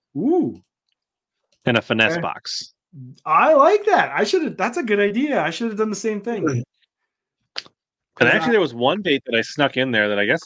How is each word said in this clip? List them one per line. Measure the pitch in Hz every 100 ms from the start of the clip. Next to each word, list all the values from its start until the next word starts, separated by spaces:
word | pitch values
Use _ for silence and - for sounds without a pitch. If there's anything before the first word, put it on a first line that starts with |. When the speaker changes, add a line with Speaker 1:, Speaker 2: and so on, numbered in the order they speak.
| _ 139
Speaker 1:
Ooh. | 226 349 135 - _ _ _ _ _ _ _ _ _ _
Speaker 2:
and | - 117
a |
finesse | - 113 110
Speaker 1:
Okay. | 170
Speaker 2:
box. | 117 - - - - _ _ 147 127 -
Speaker 1:
I | - 160 269
like | 302 311 415 427
that. | 320 139
I | 143
should've, | 214 370 285 160
that's | 208 240
a |
good | 226 202
idea. | 202 208 294 220
I | 156
should've | - 233 208
done | 214
the | 196
same | 226 208
thing. | 208 226
Speaker 2:
Mm. | 160 120
And | - _ _ _ _ _ _ _ _ - - _ _ _ _ -
Speaker 1:
'Cause | 123
Speaker 2:
actually, | 165 247
Speaker 1:
I |
Speaker 2:
there | 220
was | 156
one | 117 127 196
bait | 185 139 -
that | 113
I |
snuck | 107 - 139 127
in | 131
there | 113 104
that | 101
I | 104
guess | 165